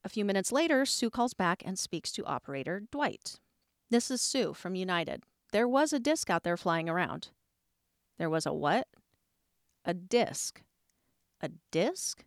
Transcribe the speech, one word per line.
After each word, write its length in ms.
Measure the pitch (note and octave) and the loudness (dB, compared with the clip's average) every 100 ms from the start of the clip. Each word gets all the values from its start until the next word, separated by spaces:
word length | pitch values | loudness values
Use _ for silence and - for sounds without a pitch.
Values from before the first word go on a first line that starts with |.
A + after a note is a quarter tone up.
A 60 | G3 | -6
few 160 | G#3+ | -2
minutes 260 | G3+ G3 F#3 | 2 2 2
later, 360 | C4 E4 C4+ C4+ | 2 4 4 4
Sue 240 | - A#3 | 0 0
calls 240 | B3 A#3+ | 0 -2
back 280 | - F3+ F3 - | 2 0 0 -2
and 120 | F#3+ | -6
speaks 320 | - E3 - | -4 -6 -6
to 120 | - | -8
operator 560 | - C3+ - C#3 C3+ F#3+ G#3+ | -4 -6 -4 -6 -4 -6 -6
Dwight. 480 | C#4+ D4 - - - _ _ _ _ _ | -2 -2 -4 -14 -16 _ _ _ _ _
"This 200 | A#3 - | 0 2
is 120 | B3 | -2
Sue 320 | - C4+ E3+ | 0 0 -2
from 200 | D3+ F3 | -4 -6
United. 500 | F#3 F#3 E3+ D#3+ - _ _ _ | -4 0 -2 -2 -8 _ _ _
There 160 | G3+ A#3+ | 2 4
was 240 | C4+ D4+ | 4 4
a 80 | C#4+ | 2
disc 300 | B3 D#4+ - | 2 0 2
out 140 | E3+ | 0
there 120 | F3 F3 | 2 0
flying 320 | F3+ E3 E3 | 2 0 0
around." 400 | E3+ E3 D#3+ - _ _ _ _ _ _ _ _ - | -2 -2 -4 -10 _ _ _ _ _ _ _ _ -4
"There 140 | E3 | 0
was 160 | D#3+ D#3+ | 0 0
a 80 | |
what?" 340 | D3+ D3 G#3 - _ _ _ _ _ _ _ _ _ | 0 2 2 0 _ _ _ _ _ _ _ _ _
"A 80 | - | -4
disc." 680 | F3 F#3 A#3+ G#3+ - - - _ _ _ _ _ _ _ _ | -4 0 2 2 -2 -8 -10 _ _ _ _ _ _ _ _
"A 80 | D3 - _ | -10 -10 _
disc? 540 | D#3+ A3+ F#4+ - - | 0 0 0 -8 -8